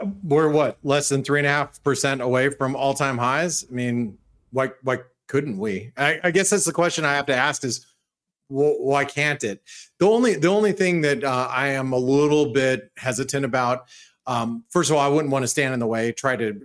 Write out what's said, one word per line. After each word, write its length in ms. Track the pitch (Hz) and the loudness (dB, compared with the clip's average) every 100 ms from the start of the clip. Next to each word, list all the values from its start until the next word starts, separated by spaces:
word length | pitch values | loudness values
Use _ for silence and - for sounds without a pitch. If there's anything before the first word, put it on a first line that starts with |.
| 208 202 | -8 -8
We're 260 | 175 147 156 | 0 2 4
what, 280 | 151 135 - | 2 0 -2
less 240 | 147 143 139 | -2 0 0
than 140 | 139 | -2
three 160 | 131 143 | 0 0
and 80 | 143 | 2
a 20 | |
half 320 | 147 139 - | 0 -2 -4
percent 380 | 143 131 139 135 | -2 0 0 -2
away 280 | 123 127 135 | 0 2 0
from 280 | 139 131 135 | 0 -4 0
all-time 400 | 139 139 143 123 | 0 0 -2 0
highs? 480 | 123 139 175 151 - | 0 0 -2 -4 -6
I 40 | |
mean, 440 | 123 123 120 113 - _ _ _ | -4 -2 -2 -4 -8 _ _ _
why, 200 | 131 131 - | -4 -4 -4
why 160 | 131 127 - _ - | -4 -4 -6 _ -6
couldn't 300 | 143 147 98 | -4 -2 -4
we? 340 | 107 95 113 - | -4 -6 -8 -2
I, 220 | 143 160 | 0 0
I 80 | 175 | 0
guess 180 | 170 190 | 2 2
that's 160 | 208 165 | 0 0
the 80 | |
question 320 | 165 170 165 147 | 0 0 0 0
I 80 | |
have 120 | 143 139 | 0 0
to 80 | 127 | 0
ask 280 | 143 139 | 0 -2
is, 220 | 131 110 - _ _ _ _ _ - | -6 -8 -12 _ _ _ _ _ -6
wh-, 320 | 135 147 143 | 0 2 2
why 260 | 131 143 139 | 0 0 0
can't 380 | 143 147 143 | -2 -2 -2
it? 180 | 110 98 - - - - | -6 -8 -14 -20 -14 0
The 80 | 185 | 2
only, 280 | 226 247 165 | 4 2 2
the 140 | 165 | 2
only 240 | 202 214 | 4 2
thing 280 | 196 185 175 | 2 0 2
that, 240 | 147 143 139 | 0 0 -2
uh, 220 | 127 127 | -2 -2
I 200 | 127 139 | -2 -2
am 240 | 135 131 | -2 -2
a 40 | 127 | 0
little 540 | 127 143 147 151 147 | 2 4 4 2 2
bit 400 | 123 131 131 - - | 2 0 0 -4 -8
hesitant 480 | 131 117 135 139 135 | -4 -4 -4 -4 -2
about, 420 | 127 123 123 - - - _ - | 0 0 -2 -6 -20 -20 _ -6
um, 400 | 123 117 117 - | -4 -4 -6 -2
first 200 | 175 143 | 0 2
of 80 | 151 | 2
all, 40 | |
I 60 | 143 | 4
wouldn't 240 | 147 147 | 2 2
wanna 160 | 135 123 | 0 0
stand 260 | - 135 | 0 0
in 60 | 127 | 0
the 80 | 117 | -2
way, 240 | 113 117 | 0 -2
try 240 | 117 135 123 | -2 -2 0
to 260 | 113 101 | -2 -6